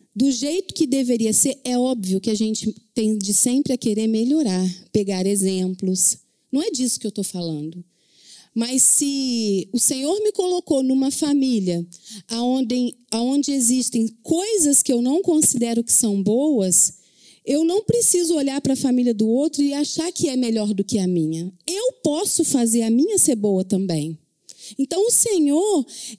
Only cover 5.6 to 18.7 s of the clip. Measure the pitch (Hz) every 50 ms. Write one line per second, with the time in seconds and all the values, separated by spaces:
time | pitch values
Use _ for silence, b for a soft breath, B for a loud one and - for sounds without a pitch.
5.6 | 185 185 185 185 196 185 185 185 - - - - _ _ _ _ _ - - 277
6.6 | 359 453 330 240 254 233 - - - 208 - 208 196 - - 180 170 165 156 147
7.6 | 151 160 170 180 175 b b b b b b b b b b b b b b 226
8.6 | 233 240 254 262 - - - - 294 277 277 269 269 254 240 233 220 208 196 190
9.6 | - - - 233 - - 285 262 269 302 381 427 427 427 403 - 359 370 359 359
10.6 | - - 311 269 262 262 262 269 269 277 - - 320 285 294 285 269 262 240 214
11.6 | 190 180 175 170 170 175 B B B B 220 202 B - 226 233 240 247 254 269
12.6 | 262 220 247 247 247 233 - _ _ - - 226 240 254 277 285 277 - 277 269
13.6 | 240 226 254 254 240 - - 233 226 220 - _ - - 320 339 392 440 453 392
14.6 | 311 285 277 - - - 254 240 240 254 285 359 392 - 320 311 302 - - 240
15.6 | 233 233 233 233 233 - - - - 214 202 196 185 208 220 254 285 311 285 220
16.6 | 190 185 170 - - - - b b b b b b b b b b - 277 302
17.6 | 330 330 359 415 440 - 466 480 466 - - 349 349 320 349 302 277 269 269 277
18.6 | - 269